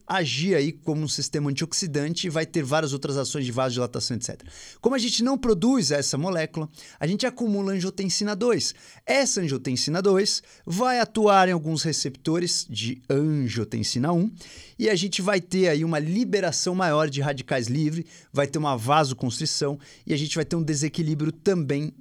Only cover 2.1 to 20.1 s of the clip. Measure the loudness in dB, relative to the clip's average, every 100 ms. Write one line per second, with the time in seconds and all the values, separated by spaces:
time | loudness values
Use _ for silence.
2.1 | -4 -4 -2 -2 -2 0 0 0 -2 -4
3.1 | -4 -4 -4 -4 -2 0 0 -2 -4 -4
4.1 | -4 -6 -10 -16 -20 -20 -2 0 2 0
5.1 | 0 0 0 2 2 4 2 2 0 0
6.1 | -2 -2 -2 -4 -6 -8 -12 -18 -6 -2
7.1 | 0 -2 -2 -2 0 0 -2 -2 -4 -2
8.1 | -2 -2 0 2 2 0 -6 -18 -8 0
9.1 | 2 2 0 -2 -2 -2 -2 0 2 4
10.1 | 4 2 -2 -6 -16 -6 -2 2 2 0
11.1 | 4 6 8 6 4 0 -2 -2 -2 -4
12.1 | -4 -2 0 0 -2 -4 -6 -6 -4 0
13.1 | 2 2 0 0 -2 -2 -2 -2 0 2
14.1 | 2 2 -4 -20 -20 -16 -2 2 2 0
15.1 | -2 0 0 0 2 4 4 2 0 0
16.1 | 0 2 0 0 0 -2 0 2 2 2
17.1 | 0 -2 -4 -2 -2 0 0 0 -2 -8
18.1 | -16 -6 0 0 0 0 0 4 4 4
19.1 | 0 -4 -2 -4 -2 -2 -4 -10 -12 -4